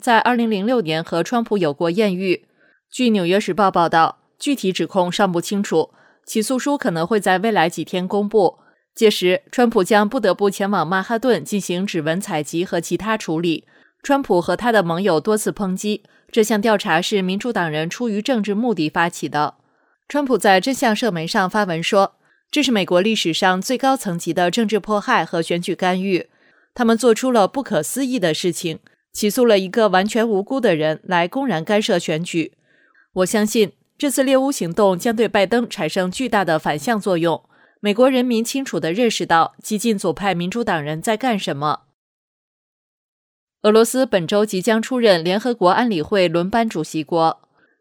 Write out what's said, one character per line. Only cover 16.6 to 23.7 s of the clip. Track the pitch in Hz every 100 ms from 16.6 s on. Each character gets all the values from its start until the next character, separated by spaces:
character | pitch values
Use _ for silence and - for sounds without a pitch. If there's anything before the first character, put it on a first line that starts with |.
调 | 226 208
查 | 214 165
是 | 185 202
民 | 185 190
主 | 247
党 | 220 170
人 | 151 165
出 | - 240
于 | 202
政 | 214 247
治 | 202
目 | 202 247
的 | 180 151
发 | 180 170
起 | - 151
的。 | 147 147 - _ _ _ _ -
川 | 285
普 | 277 226
在 | 214 185
真 | 262
相 | 262 240 208
社 | 233
媒 | 175 160
上 | 220 185
发 | 214
文 | 202 165
说， | 170 202 196 - _ _ _
这 | 294
是 | 254
美 | 220 175
国 | 180
历 | 208 220
史 | 170
上 | 160 190 185
最 | 190